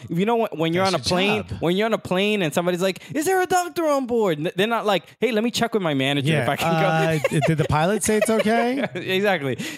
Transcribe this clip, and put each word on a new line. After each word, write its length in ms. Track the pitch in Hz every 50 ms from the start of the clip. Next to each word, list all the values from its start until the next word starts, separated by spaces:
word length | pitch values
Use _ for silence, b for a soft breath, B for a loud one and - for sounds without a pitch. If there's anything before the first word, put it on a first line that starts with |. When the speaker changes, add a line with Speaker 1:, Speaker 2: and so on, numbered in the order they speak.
| B B
Speaker 1:
you 160 | 170 165 196
know, 120 | 220 240
when, 120 | 226 226 - -
when 200 | 156 165 165 165
you're 180 | 180 190 190
Speaker 2:
That's 40 | 180 156 113 - 180
Speaker 1:
on 80 | 180
a 60 | 190 202
Speaker 2:
your 140 | 214 208 -
Speaker 1:
plane, 60 | -
Speaker 2:
job. 120 | 104 98
Speaker 1:
when 160 | 147 160 180
you're 80 | 190 214
on 80 | 226 220
a 60 | 208
plane 420 | - - 180 185 202 208 214 208
and 140 | 180 151 -
somebody's 260 | 185 175 175 180 170
like, 220 | 185 190 175 - B B B
'Is 120 | 277 311
there 160 | 349 381 370 370
a 40 |
doctor 380 | 370 370 359 349 349 285 349 330
on 200 | 302 285 277 262
board?'" 320 | 220 240 233 214 190 160 147
N-, 140 | 151 175 -
they're 100 | 175 196
not 200 | 226 233 220 175
like, 180 | 208 196 180 - B B B
"Hey, 120 | 214 254 233
let 120 | 208 220
me 60 | 240
check 240 | - - 233 226 -
with 80 | 214 185
my 100 | 160 147
manager 400 | 135 131 139 143 143 127 147 160
Speaker 2:
Yeah, 120 | 143 123
Speaker 1:
if 40 | 117
I 80 | 139
can 160 | - - 165 165 160
go." 80 | 156 160
Speaker 2:
uh, 300 | 160 160 160 165 160 151 - 508
d-, 120 | - 160 -
did 120 | 160 160 147
the 80 | 156
pilot 380 | - 139 151 160 180 214 208 -
say 120 | - 214
it's 140 | 214 214 -
okay? 560 | 220 214 190 214 226 233 233 240 254 277 - -
Speaker 1:
<laughs> 40 | -
Exactly. 640 | 180 107 117 175 190 202 208 190 160 139 135 120 B 247 320 B